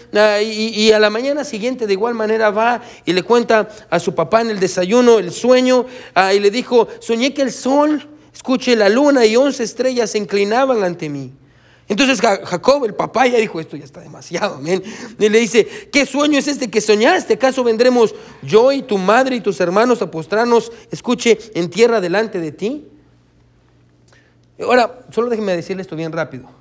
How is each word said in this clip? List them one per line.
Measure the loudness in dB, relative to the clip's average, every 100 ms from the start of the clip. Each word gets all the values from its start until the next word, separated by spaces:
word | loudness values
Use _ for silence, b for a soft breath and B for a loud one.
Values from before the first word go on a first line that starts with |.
| B
ah, | 2 2 2
y, | -2 -4 -4
y | 0 4
a | 4
la | 4
mañana | 0 -4 -4
siguiente | -4 -6 -6 -4 -4
de |
igual | -2 -2
manera | -4 -2 0 0
va | 2 0 -2 B B
y | -4
le | -2
cuenta | 2 2 4 0 0 B B
a | -2
su | -2
papá | -4 0 0
en | 0
el | -2
desayuno | -2 -2 0 4 4 4
el | 2
sueño, | -4 2 4 4 2 0 B B
ah, | 0 2
y | 4
le | 2
dijo, | 0 0 2 2 B
"Soñé | -4 -2 -2
que | -2
el | -4
sol, | -4 -2 2 2 0 -6 -20 B
escuche, | -12 -4 -2 0
la | 2 4
luna | 4 4 4 4
y | 4
once | 2 -2
estrellas | -8 -4 -2 -2 -2
se | -4
inclinaban | -4 -2 0 0 0 0
ante | -2 -4 -8
mí". | -10 -12 -16 b b b b b
Entonces | -2 0 2
Ja-, | 0 0
Jacob, | -4 -2 2 2 0
el |
papá, | -4 -4 0 2
ya | 2
dijo, | -2 -6
"Esto | -12 -14
ya |
está | -18 -20
demasiado, | -20 -20 -10 -6 -6
amén". | -6 -4 -4 -6 B B 0
Y | 2
le | 4
dice, | 2 2 0 B B
"¿Qué | -2 0
sueño | 0 2 2
es | 0
este | -6 -4
que | -2
soñaste? | 2 2 4 2 0
¿Acaso | 0 0 0
vendremos | -2 2 2 4 2 -2 B B
yo | 2 4 4
y | 2
tu | -2 -2
madre | 2 2 2 -2
y |
tus | -4 -2
hermanos | 0 2 2 0
a | -2
postrarnos, | -8 -4 -2 2 2 0 B B
escuche, | -10 -4 -2 2 0 B
en | -6 -4
tierra | 2 2 2
delante | 0 -2 -2 -6
de | -8
ti?". | -8 -8 -8 -14 _ _ _ _ _ _ _ _ _ _ _ _ b b b _ -8
Ahora, | 0 2 0 -4 -10
solo | -4 -4
déjeme | -2 -4
decirle | -4 -6 -10
esto | -10
bien | -10 -8
rápido. | -6 -8 -10 -20 _